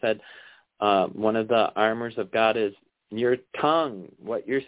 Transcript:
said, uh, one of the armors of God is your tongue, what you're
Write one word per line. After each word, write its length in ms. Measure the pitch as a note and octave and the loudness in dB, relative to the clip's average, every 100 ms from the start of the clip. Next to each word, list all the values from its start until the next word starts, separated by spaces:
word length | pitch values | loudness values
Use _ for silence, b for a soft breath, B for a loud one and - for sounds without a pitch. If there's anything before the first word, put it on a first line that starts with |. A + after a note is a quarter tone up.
said, 200 | A#2 G#2+ B B B B B _ | -2 -2 B B B B B _
uh, 260 | G#2 G2 F2+ | 2 2 2
one 300 | - G#2+ A2+ | 0 0 0
of 120 | A2 | 2
the 240 | A#2 G2+ G2+ | 2 2 2
armors 380 | A2 A2+ A#2 A#2 | 0 0 -6 -6
of 140 | F#2+ | -4
God 240 | A2+ A2 A2+ | 0 2 2
is 160 | G#2 G2+ _ _ _ | -2 -6 _ _ _
your 260 | G#2+ B2 B2+ - - | -2 0 0 -4 -4
tongue, 480 | D3+ E3 D3+ G2+ E2+ - | 0 0 -2 -6 -16 -16
what 280 | G#2 A#2 - | -8 -8 -4
you're 120 | C3+ | -4